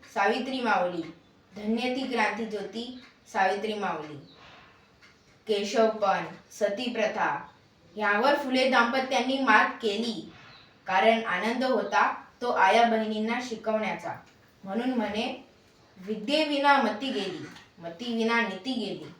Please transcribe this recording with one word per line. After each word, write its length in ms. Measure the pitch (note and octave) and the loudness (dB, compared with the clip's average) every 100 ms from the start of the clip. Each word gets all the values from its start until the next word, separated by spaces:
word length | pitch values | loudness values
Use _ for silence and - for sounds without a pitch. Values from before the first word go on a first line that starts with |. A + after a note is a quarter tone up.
| - | -8
सावित्री 480 | G#3+ G3+ B3+ C4 C4 | -2 0 0 -2 -2
माऊली, 400 | A#3 G3 F3+ E3+ D#3+ - _ _ _ G3+ | 0 2 0 -2 -8 -12 _ _ _ -8
धन्य 400 | G#3+ A3+ B3+ B3+ | -4 -2 -2 -4
ती 160 | C4 | -2
क्रांती 340 | A3+ G#3 G3+ A3 | 0 0 -2 -6
ज्योती 540 | G#3 F#3+ A3+ B3 - - _ - | -6 -8 -10 -10 -12 -18 _ -6
सावित्री 400 | G#3 F#3+ G3+ G#3+ | 2 2 2 -2
माऊली. 420 | G#3 F#3 D#3+ D3+ D3 - - - - - - _ _ - _ _ _ - | -4 -4 -4 -8 -14 -18 -20 -20 -20 -20 -20 _ _ -20 _ _ _ -2
केशवपण, 760 | G3+ G#3+ A3+ A3 G#3+ G3 F#3 E3 - - | -2 0 2 2 2 2 2 -2 -12 -14
सतीप्रथा 960 | - G3+ G3+ A#3+ A3+ G#3 G#3 - - - - _ _ _ G#3 | -2 -2 0 -4 -2 -2 0 -2 -2 -8 -20 _ _ _ -2
यावर 380 | G#3 G#3 C4+ D4 | 0 2 4 2
फुले 340 | C4 C4 B3+ | 2 2 4
दाम्पत्यांनी 680 | A#3+ A#3+ C4 B3+ B3 B3+ C4+ | 4 4 2 0 0 0 0
मात 300 | B3 G#3 - - | 4 4 4 0
केली, 500 | A3+ G3+ A#3 F3+ - - - - - _ - | -2 -2 -4 -6 -10 -18 -20 -20 -20 _ -2
कारण 360 | G3+ A3 A3+ | 4 6 4
आनंद 400 | A3 F#3 G#3+ B3+ | 2 -2 -2 0
होता 500 | C4 A3 - C#3 D3 - - - | 0 0 2 2 2 0 -10 -8
तो 80 | - | -2
आया 340 | - F#3+ A3+ | 4 6 6
बहिणींना 560 | A#3 A3 G#3+ G#3+ A3 B3 - | 6 4 0 -2 -2 -2 -4
शिकवण्याचा. 680 | A3 A3 A3 G#3+ - - - - _ _ _ | -6 -2 -2 -2 -4 -8 -10 -14 _ _ _
म्हणून 260 | F#3+ G#3+ C4 | -6 -4 0
म्हणे, 560 | A#3+ G#3 G#3+ B3+ - - _ _ _ _ - | 0 0 -2 -4 -6 -16 _ _ _ _ -14
"विद्येविना 800 | F#3+ A3 G#3+ D4+ D4+ C#4 C#4+ C#4 | -8 -6 0 0 2 2 4 6
मती 340 | A3+ - C4+ | 4 0 -4
गेली, 340 | G#3 F#3 D#3 - - - - | -4 -6 -8 -12 -16 -20 -16
मतीविना 640 | E3+ - A#3+ A3+ A3+ A#3 | -14 -10 -4 0 2 2
नीती 320 | G3+ F#3 C4 | 0 -4 -4
गेली, 320 | A3+ F#3+ D3+ C#3+ | -4 -4 -6 -12